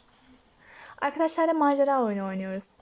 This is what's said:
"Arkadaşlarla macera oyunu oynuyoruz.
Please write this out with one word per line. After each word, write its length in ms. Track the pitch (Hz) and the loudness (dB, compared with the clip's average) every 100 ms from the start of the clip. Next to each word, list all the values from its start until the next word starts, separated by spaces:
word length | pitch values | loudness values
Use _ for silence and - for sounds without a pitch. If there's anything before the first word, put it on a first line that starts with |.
| _ _ _ _ _ _ - - - - | _ _ _ _ _ _ -20 -20 -20 -6
"Arkadaşlarla 540 | 285 294 320 330 330 | -4 0 0 2 2
macera 480 | 320 285 277 277 269 | 4 2 4 2 2
oyunu 240 | 226 202 190 | 0 -2 -4
oynuyoruz. 500 | 190 190 190 - - | -6 -6 -6 -6 -8